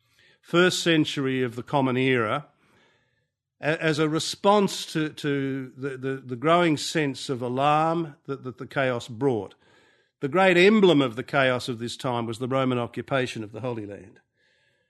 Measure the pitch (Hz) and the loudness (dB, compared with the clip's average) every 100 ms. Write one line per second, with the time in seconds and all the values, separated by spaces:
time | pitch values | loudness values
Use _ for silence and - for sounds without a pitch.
0 | _ _ _ _ _ 170 180 175 175 160 | _ _ _ _ _ 2 4 2 2 2
1 | 151 - 135 131 127 113 120 147 135 127 | 2 -2 -2 -2 -4 -6 -4 0 0 0
2 | 131 127 110 135 151 _ _ _ _ _ | 2 2 0 -2 -6 _ _ _ _ _
3 | _ _ _ _ _ _ 139 165 165 147 | _ _ _ _ _ _ -4 -2 -2 0
4 | 156 156 - - 196 208 202 - - 160 | 0 -2 -4 -2 4 4 4 -2 -8 -4
5 | 151 131 151 143 135 135 127 135 135 131 | -6 -4 -4 -2 -2 -6 -10 -10 -10 -6
6 | 131 135 127 123 147 170 175 147 - 170 | -6 -8 -8 -4 2 4 4 2 -2 -2
7 | 143 127 - 127 123 127 143 151 160 165 | -2 -4 -6 -6 -4 0 2 2 2 -2
8 | 160 139 - 135 127 120 131 - 131 120 | -4 -10 -12 -10 -10 -14 -8 -2 -2 -2
9 | - 110 139 117 98 - _ _ _ _ | -6 -4 -2 -2 -6 -14 _ _ _ _
10 | _ _ 143 160 190 175 185 220 196 151 | _ _ -4 2 4 8 6 8 6 6
11 | 135 113 117 151 131 123 123 113 117 - | 4 -2 -4 0 2 0 -2 -6 -8 -6
12 | 135 120 117 110 123 135 131 123 117 - | -4 -4 -4 -6 -4 -2 0 -2 -4 -8
13 | 117 135 127 117 107 110 127 113 101 98 | -4 -2 -2 -6 -10 -10 -8 -8 -10 -14
14 | 95 - _ _ _ _ _ _ _ | -16 -20 _ _ _ _ _ _ _